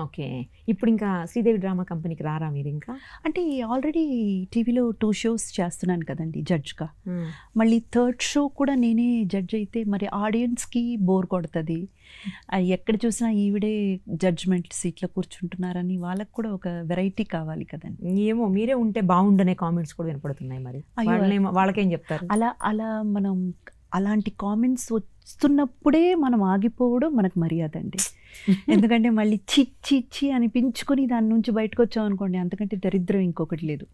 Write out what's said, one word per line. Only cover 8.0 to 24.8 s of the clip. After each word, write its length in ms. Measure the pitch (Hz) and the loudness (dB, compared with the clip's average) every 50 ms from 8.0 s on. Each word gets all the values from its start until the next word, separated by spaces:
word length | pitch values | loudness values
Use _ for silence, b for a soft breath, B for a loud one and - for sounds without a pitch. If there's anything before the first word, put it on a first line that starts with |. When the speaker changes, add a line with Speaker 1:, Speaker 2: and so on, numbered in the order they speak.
| 240 247 240 - | 2 2 0 -2
Speaker 2:
షో 260 | - - - 294 285 | -4 0 0 2 0
కూడా 280 | 277 - - 277 269 277 | 0 0 0 0 2 2
నేనే 480 | 254 240 233 226 226 240 240 240 233 214 | 2 2 4 4 2 2 2 2 2 0
జడ్జ్ 320 | 180 202 196 185 175 - | 0 0 -2 -2 -2 -4
అయితే 280 | 220 208 196 - 226 226 | -4 -4 -4 -4 -4 -2
మరి 240 | 202 202 196 202 | -2 -2 -2 -2
ఆడియన్స్కి 880 | 196 - 202 208 214 214 233 240 240 240 - - - - 240 240 240 240 | -4 -2 -2 -2 0 0 0 0 0 -2 -4 -6 -4 -2 -2 -2 -2 0
బోర్ 300 | 220 190 180 190 185 185 | 0 2 2 4 2 2
కొడుతుంది. 600 | 180 190 180 165 160 - 170 160 160 165 165 185 196 B B B B B B B 202 B B B - - | 0 -2 -4 -4 -4 -4 -4 -4 -2 -4 -6 -6 -10 B B B B B B B -12 B B B -4 -2
ఆ, 40 | |
ఎక్కడ 400 | 196 180 180 185 180 - - 220 214 - | 0 2 2 0 0 0 -2 0 0 0
చూసినా 240 | 233 208 - 233 226 | 0 0 0 0 0
ఈవిడే 680 | 220 202 202 202 202 208 202 214 214 214 208 196 190 180 - - | 2 2 2 2 2 0 0 0 0 0 0 0 -2 -2 -4 -8
జడ్జ్‌మెంట్ 580 | 190 156 185 185 170 160 - 185 185 175 170 - | -4 0 2 2 2 2 0 0 0 0 -2 -6
సీట్లో 380 | - - - 180 - - - 170 - | -10 -6 -6 -6 -6 -4 -8 -6 -4
కూర్చుంటున్నారని 840 | 185 180 - - - 180 170 - 180 180 180 180 180 175 180 185 | -6 -6 -6 -8 -10 -10 -8 -6 -6 -6 -4 -4 -4 -2 -2 -2
వాళ్ళకు 340 | 180 175 175 185 196 214 208 | -4 -4 -4 -4 -6 -6 -8
కూడా 200 | _ - 220 226 | _ -6 -6 -4
ఒక 160 | 202 185 - | -6 -6 -6
వెరైటీ 560 | 180 170 170 170 160 175 180 185 196 190 - 214 | -6 -6 -6 -4 -4 -2 0 0 -2 -2 -4 -6
కావాలి 420 | - 185 165 160 156 156 160 160 | -4 -4 -6 -6 -6 -8 -8 -10
కదండి. 560 | - - 160 - - - - - 175 185 196 | -10 -12 -14 -12 -12 -12 -8 -4 -2 0 2
Speaker 1:
ఏమో, 260 | 208 214 220 233 233 | 2 2 2 0 0
మీరే 260 | 196 190 202 220 233 269 | 2 2 2 2 0 0
ఉంటే 280 | 254 233 220 196 226 | 0 0 0 0 0
బాగుండనే 520 | 202 180 185 180 190 208 196 190 196 180 185 | 2 4 4 6 6 6 6 6 6 4 2
కామెంట్స్ 400 | - 175 165 170 175 165 147 - | 0 -2 -2 -2 -2 -4 -6 -8
కూడా 160 | - 170 165 | -8 -6 -6
వినపడుతున్నాయి 520 | 151 135 147 147 135 - 131 131 131 131 | -6 -6 -6 -8 -8 -8 -8 -10 -10 -8
మరి. 220 | 131 127 127 139 - - _ | -10 -10 -12 -12 -14 -10 _
Speaker 2:
అయ్యో. 140 | - 220 214 | -2 0 2
Speaker 1:
వాళ్ళేమో, 400 | 180 185 196 190 202 202 196 190 | 2 4 4 2 4 2 2 2
వాళ్ళకేం 400 | 180 185 190 190 190 208 202 185 | 2 2 2 2 2 2 2 2
చెప్తారు? 360 | 170 156 - - 160 156 180 175 | 0 -2 -4 -4 -4 -4 -2 -2
Speaker 2:
అలా, 220 | 208 214 226 240 240 - - | 0 0 0 0 -2 -2 -4
అలా 380 | 208 214 214 220 220 220 214 | -2 -2 -2 -4 -4 -4 -2
మనం 520 | 214 208 202 202 196 196 190 185 185 180 175 - _ - - _ _ _ - | -2 -2 0 0 0 0 0 -2 -2 -4 -6 -10 _ -20 -20 _ _ _ -2
అలాంటి 380 | 180 196 202 214 214 202 208 - - | -2 0 2 2 0 0 -2 -6 -4
కామెంట్స్ 520 | 202 202 208 220 240 254 262 240 | -4 -2 0 2 2 2 0 -2